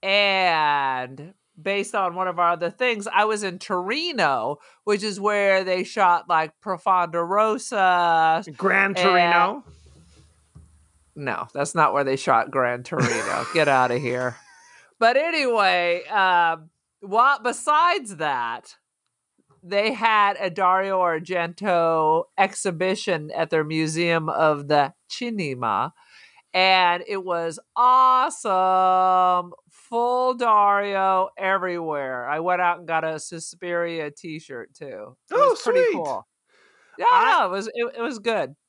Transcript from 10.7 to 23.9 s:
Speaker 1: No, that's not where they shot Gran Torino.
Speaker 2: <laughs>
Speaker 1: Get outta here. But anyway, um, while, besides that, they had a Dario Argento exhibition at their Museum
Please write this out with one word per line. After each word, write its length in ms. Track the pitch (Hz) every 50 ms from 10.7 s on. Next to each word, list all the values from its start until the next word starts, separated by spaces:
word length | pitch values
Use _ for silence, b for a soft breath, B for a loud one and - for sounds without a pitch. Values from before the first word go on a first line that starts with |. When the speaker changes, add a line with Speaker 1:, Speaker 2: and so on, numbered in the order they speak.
| _ _ _ _ _ _ _ _ _
Speaker 1:
No, 300 | 151 143 135 107 85 - - _
that's 200 | 143 139 143 -
not 180 | 170 156 131 92
where 100 | 143 139
they 120 | 135 135
shot 340 | 127 - - 131 113 113 143
Gran 320 | 131 135 127 120 123 123 127
Torino. 640 | - 180 - - 120 117 113 110 - - - 117 -
Speaker 2:
<laughs> 60 | -
Speaker 1:
Get 140 | 165 156 143
outta 300 | 139 131 127 123 120 123
here. 380 | 139 123 123 123 127 127 120 b b b b b b b b b b b b _
But 180 | 226 226 247
anyway, 880 | 269 302 339 339 311 285 254 233 220 202 190 180 180 175 175 175 180 -
um, 640 | 147 202 208 190 185 180 175 170 165 165 165 160 160 _ _ _ _ _ _
while, 380 | - 196 196 220 240 269 285 - 220
besides 760 | 247 240 - - 302 302 302 330 349 339 311 269 208 196
that, 580 | 147 160 151 139 123 120 113 117 117 _ - - _ _ _ _ _ _ _ _ _ _ _ _ _ _ _ _ _ _
they 300 | 175 196 202 208 220 269
had 440 | 214 226 226 220 214 - 202 202 -
a 100 | 202 185
Dario 500 | 165 175 190 180 185 190 190 196 190 185
Argento 1200 | 180 175 165 160 160 165 180 175 170 170 175 - 202 208 180 170 170 165 165 160 156 156 160 165 175 _ _
exhibition 960 | - 196 196 196 - - 202 175 156 185 185 190 - - - 175 156 151 151
at 200 | - - 165 160
their 140 | - 160 156
Museum 640 | 151 160 156 160 156